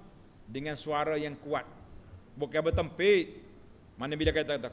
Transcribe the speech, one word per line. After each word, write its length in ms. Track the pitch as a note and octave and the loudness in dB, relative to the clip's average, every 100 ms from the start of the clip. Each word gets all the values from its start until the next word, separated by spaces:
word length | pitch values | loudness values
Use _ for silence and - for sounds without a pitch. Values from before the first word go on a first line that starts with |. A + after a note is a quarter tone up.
| - - - - - | -20 -20 -20 -20 -10
dengan 320 | C3 D3+ D3+ | -6 -6 -6
suara 400 | D#3 D3 D3+ D3+ | -2 0 2 0
yang 160 | D3 | -2
kuat, 320 | C#3 D3 D3 - - - - - - - - | -8 -4 -4 -4 -14 -18 -18 -18 -20 -18 -8
bukan 240 | C#3+ D#3 | -2 0
bertempik. 800 | D#3+ F3 D#3+ - G3 F#3+ - - - - - - - - | 2 2 0 2 6 6 4 -6 -18 -20 -20 -20 -18 -8
Mana 160 | C3+ | -4
bila 160 | D3+ D#3 | 0 2
kata, 240 | D#3 D3+ | 2 2
kata, 160 | C#3 A#2 | -2 -4